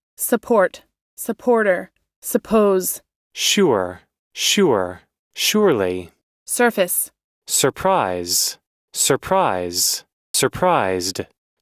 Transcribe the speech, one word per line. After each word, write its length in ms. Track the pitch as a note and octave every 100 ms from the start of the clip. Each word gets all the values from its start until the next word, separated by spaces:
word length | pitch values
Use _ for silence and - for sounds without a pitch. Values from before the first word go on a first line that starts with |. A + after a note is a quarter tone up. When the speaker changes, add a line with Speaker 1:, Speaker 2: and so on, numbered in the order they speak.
| _ -
Speaker 1:
Support. 680 | - A#3 - A3+ F3+ - _ _ _ -
Supporter. 760 | - - - A3+ G#3 F3+ F#3 _ _ _
Suppose. 800 | - A3 - A3 G#3 F#3+ F3+ - - _ _
Speaker 2:
Sure. 680 | - - - F3+ G#2 F2+ F2+ _ _ _
Sure. 680 | - - - F#3 G#2+ F2+ F2+ _ _ _
Surely. 760 | - - G#3+ G#3 A#2+ F#2 F#2 F2 _ _ _
Speaker 1:
Surface. 680 | - - A#3+ G#3+ F3+ - - _ _ _ -
Speaker 2:
Surprise. 1120 | - C#3 - F#3+ F#3 G2+ F2+ F2 - - - _ _ _
Surprise. 1120 | - - C3+ - F#3+ D#3 F#2 F2+ F2 - - - _ _
Surprised. 840 | - C3 - F3+ D#3 G2 F#2 F2+ F#2+ - _ _ _